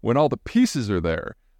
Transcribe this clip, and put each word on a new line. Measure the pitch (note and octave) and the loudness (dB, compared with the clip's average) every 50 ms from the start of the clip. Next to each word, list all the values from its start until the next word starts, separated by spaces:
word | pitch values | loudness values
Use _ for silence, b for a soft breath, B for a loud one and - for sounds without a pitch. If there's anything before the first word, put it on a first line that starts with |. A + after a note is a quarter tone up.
when | - A2 A#2+ | 0 0 2
all | C#3 D3+ C#3 | 2 2 2
the | A#2 | 0
pieces | - _ - - A#3 B3+ A#3 - - A#2 G#2 | -4 _ -2 2 2 2 2 2 -4 -2 -2
are | G2+ F2+ | -2 0
there, | E2 E2+ D#2+ D#2+ - - - _ _ _ _ _ | 0 0 -2 -2 -6 -10 -14 _ _ _ _ _